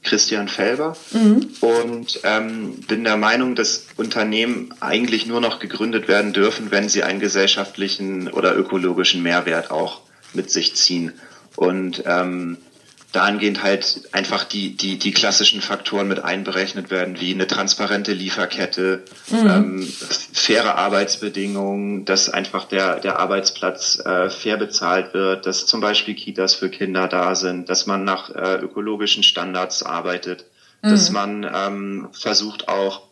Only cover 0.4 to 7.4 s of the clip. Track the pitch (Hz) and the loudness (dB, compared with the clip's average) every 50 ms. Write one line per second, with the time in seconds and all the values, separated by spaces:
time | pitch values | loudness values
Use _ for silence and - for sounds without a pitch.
0.4 | 104 98 - - 98 107 123 135 151 160 160 - - - - 226 220 208 214 254 | -2 -4 -2 0 0 0 2 0 -2 -4 -4 -8 -14 -2 2 6 8 8 8 8
1.4 | - - - - - 117 117 117 117 117 120 117 117 - - - - 98 107 110 | 4 0 -2 0 2 4 4 4 2 0 -4 -6 -6 -6 -8 -2 0 0 2 2
2.4 | 110 113 113 113 107 98 - - - - 110 110 117 110 107 107 107 107 113 123 | 0 -2 -6 -6 -6 -8 -8 -10 -4 -2 -2 0 2 0 2 2 4 4 4 4
3.4 | 131 127 123 110 113 - - - - - - - 113 113 - 117 107 107 107 110 | 2 0 2 0 0 0 0 -4 -6 -12 -6 -6 -4 -2 0 0 0 0 2 0
4.4 | 113 117 120 - - - - - - - - 113 123 123 113 107 107 117 117 120 | 2 0 0 -4 -6 -10 -12 -8 -4 0 0 2 2 2 0 0 0 0 0 0
5.4 | 120 113 110 - - 95 - - 104 117 113 110 - - 95 101 104 104 95 101 | 0 0 -2 -2 -8 -8 -4 -2 -2 0 0 -2 2 4 2 4 4 2 2 4
6.4 | 98 107 - - 113 104 104 101 104 104 101 101 - - 95 98 101 101 95 98 | 4 4 2 0 -4 0 0 0 2 2 0 0 2 0 0 0 0 0 2 2